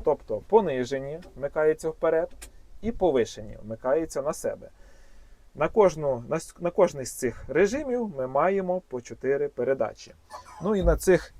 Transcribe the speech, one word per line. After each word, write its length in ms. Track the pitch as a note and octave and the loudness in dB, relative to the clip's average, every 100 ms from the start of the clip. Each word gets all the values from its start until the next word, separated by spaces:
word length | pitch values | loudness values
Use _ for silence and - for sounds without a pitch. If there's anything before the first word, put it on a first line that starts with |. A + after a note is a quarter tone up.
Тобто 340 | D#3 C#3 - G#2+ | 0 0 -2 -6
понижені, 800 | - G#3+ F#3 C3 B2 C3+ C#3 D#3+ - B2 | 4 4 4 -2 -2 -4 -6 -12 -14 -8
вмикається 540 | C#3 D#3+ D#3 D#3 D#3+ | -6 2 2 2 -2
вперед, 400 | D#3 E3 D#3+ F3 - - - - - | -2 0 2 0 -6 -20 -20 -20 -10
і 100 | A3 | -6
повишені, 680 | A#3 F3+ C3 A2 - G#2+ G#2+ | 0 2 4 0 -4 -14 -14
вмикається 580 | G2+ A2+ B2+ D3+ D#3+ D3 | -12 -6 0 0 -2 -4
на 120 | C#3 | -4
себе. 360 | - A2+ F#2 - - - - - - - - - - | -4 -6 -6 -12 -20 -20 -20 -20 -20 -20 -20 -12 -4
На 120 | D#3+ | 0
кожну, 560 | A3+ G3 D3+ C#3+ B2 A#2+ | 4 4 4 -4 -4 -2
на 80 | D#3 | -4
с-, 180 | - - | -6 -6
на 120 | F3 | -2
кожний 340 | E3+ F3 D3 B2 | 2 2 2 -10
з 80 | |
цих 360 | - A#2+ A#2+ - | -4 -4 -4 -2
режимів 640 | D3 G3 C4+ C#4+ B3 A3 C#3 | 2 2 0 -2 -2 -4 -4
ми 100 | C3 | -2
маємо 540 | C3+ E3+ G3 F#3 F#3 | 2 2 2 0 -2
по 200 | - B2 | -4 -10
чотири 460 | - A#2 C3 C#3 D3 | -10 -6 0 0 0
передачі. 680 | - B2 C3+ A2 - - - - - - - | -2 0 0 -2 -6 -20 -20 -20 -20 -18 -6
Ну 120 | F3+ G#3 | -2 2
і 80 | |
на 120 | E3+ D#3 | 4 4
цих 380 | F#3 F3 - - | 6 4 4 -10